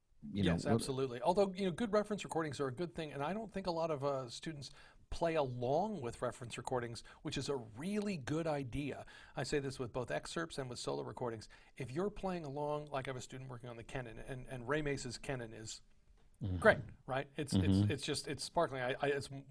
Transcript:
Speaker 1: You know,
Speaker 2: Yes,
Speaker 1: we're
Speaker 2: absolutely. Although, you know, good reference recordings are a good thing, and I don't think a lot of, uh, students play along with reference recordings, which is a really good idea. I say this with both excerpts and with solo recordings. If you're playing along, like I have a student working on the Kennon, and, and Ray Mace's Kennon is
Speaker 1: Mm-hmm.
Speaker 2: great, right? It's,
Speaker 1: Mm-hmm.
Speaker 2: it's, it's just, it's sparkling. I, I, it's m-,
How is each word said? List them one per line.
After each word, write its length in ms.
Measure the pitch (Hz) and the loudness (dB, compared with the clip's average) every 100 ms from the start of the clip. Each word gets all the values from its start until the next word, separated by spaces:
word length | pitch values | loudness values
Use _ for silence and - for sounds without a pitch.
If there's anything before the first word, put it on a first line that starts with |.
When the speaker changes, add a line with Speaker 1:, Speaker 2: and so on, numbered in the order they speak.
| _ - - | _ -16 -6
Speaker 1:
You 100 | 101 | 2
know, 100 | 90 | 4
Speaker 2:
Yes, 120 | 85 - | 4 4
Speaker 1:
we're 60 | |
Speaker 2:
absolutely. 500 | 117 139 131 135 120 | 4 4 0 0 2
Although, 320 | 170 190 196 185 | 4 6 4 4
you 100 | 190 | 0
know, 60 | |
good 220 | 156 233 | 2 4
reference 300 | 208 208 202 | 4 2 -2
recordings 360 | - 160 156 - | 0 0 0 0
are 80 | 135 | -2
a 40 | |
good 200 | 120 175 170 | 0 -4 -2
thing, 180 | 156 | -6
and 100 | 139 | -2
I 100 | 147 | -2
don't 180 | 208 220 | -2 -4
think 140 | 196 185 | -2 0
a 40 | |
lot 200 | 165 165 | 0 2
of, 120 | 147 | 2
uh, 240 | 143 135 120 | 2 0 -2
students 420 | - 165 147 127 - - - - | -6 -6 -6 -10 -14 -20 -20 -8
play 260 | - 165 160 | 0 4 4
along 680 | 131 123 123 151 214 196 | 2 2 2 4 2 0
with 200 | 120 - | -4 -2
reference 360 | 123 - 120 127 | -2 -2 -8 -8
recordings, 460 | - 127 117 113 - - | -2 0 0 -6 -12 -10
which 160 | 156 143 | -4 -2
is 100 | 135 | 0
a 80 | 139 113 107 | -2 -4 -6
really 400 | 180 208 208 175 | -2 0 0 -2
good 280 | 120 151 160 | 0 0 2
idea. 600 | 147 131 131 143 - - - - - | 0 0 -2 -2 -4 -10 -16 -10 -6
I 60 | |
say 160 | 127 147 | 0 0
this 200 | 135 123 | 0 -2
with 140 | 123 | -2
both 180 | 135 120 | -2 -2
excerpts 460 | 151 - 170 165 - | -2 -2 -4 -2 -4
and 120 | 127 | -6
with 100 | 120 | -4
solo 240 | 143 143 | -2 -2
recordings. 440 | 127 110 123 110 - - - - | -4 -4 -2 -4 -8 -18 -18 -10
If 140 | 120 | -4
you're 180 | 139 202 | -2 -2
playing 340 | 208 190 175 147 | -2 -2 -2 -4
along, 440 | 143 147 147 147 | -2 0 -2 -2
like 160 | 139 135 | -2 -2
I 40 | |
have 40 | 127 | -4
a 60 | |
student 280 | - 131 131 | -6 -10 -10
working 200 | 120 123 | -10 -8
on 80 | 117 | -10
the 60 | |
Kennon, 340 | 113 139 120 113 120 | -6 -4 -4 -8 -8
and, 180 | 127 127 | -8 -6
and 180 | 131 117 | -6 0
Ray 140 | 151 | 2
Mace's 360 | 147 135 127 113 | 2 0 -4 -6
Kennon 360 | - 131 113 | -4 -4 -4
is 280 | 110 110 - - - - - - - | -8 -10 -12 -14 -20 -20 -20 -20 -6
Speaker 1:
Mm-hmm. 140 | 98 92 | -2 6
Speaker 2:
great, 200 | 220 - - - - | 6 6 0 -12 -4
right? 200 | 131 - - | -4 -2 -4
It's, 180 | 147 | 4
Speaker 1:
Mm-hmm. 280 | 98 95 95 | 6 8 8
Speaker 2:
it's, 80 | 101 | 6
it's 120 | 135 | 2
just, 240 | - 143 - | -2 -2 -2
it's 160 | 139 | -6
sparkling. 380 | - 170 165 135 | 0 2 2 2
I, 140 | 123 135 | 0 2
I, 60 | 143 | 2
it's 220 | 143 120 | 2 -2
m-, 120 | 135 - | -10 -12